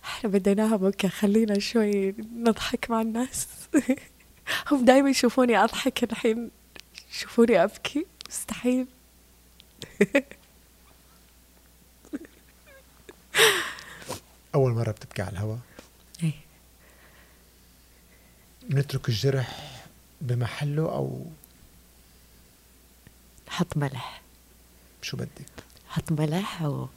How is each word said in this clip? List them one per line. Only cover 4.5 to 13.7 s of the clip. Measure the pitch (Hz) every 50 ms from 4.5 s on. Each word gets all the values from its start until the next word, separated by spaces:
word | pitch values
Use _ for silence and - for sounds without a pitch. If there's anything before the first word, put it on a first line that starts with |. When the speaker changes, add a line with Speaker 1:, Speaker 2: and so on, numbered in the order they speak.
| - - - -
Speaker 1:
هم | 294 277 240
دايما | 226 254 277 277 277
يشوفوني | 262 - - 240 - 262 254 240 226 190 208
أضحك، | 233 - - - 262 - - 240
الحين | 214 233 - - 233 220 233 233 - - _ - _ _ - _ _ - - - -
يشوفوني | - - - - - - 233 233 226 175 170
أبكي. | 220 - - - - - 285 359 - - - - -
مستحيل. | - - - - - - - 247 254 254 254 254 - _ _ _ _ - _ _ _ _ _ - _ _ - - _ - - - - -
<laughs> | 202 202 - 277 269 - - - - _ _ - _ _ _ _ - - - _ _ - - - - - _ - _ _ _ _ _ - _ _ - _ _ _ _ - - - 320 - - - _ - _ _ _ 605 539 539 - - - - - - - _ - _ - - 453 427 392 349 330 -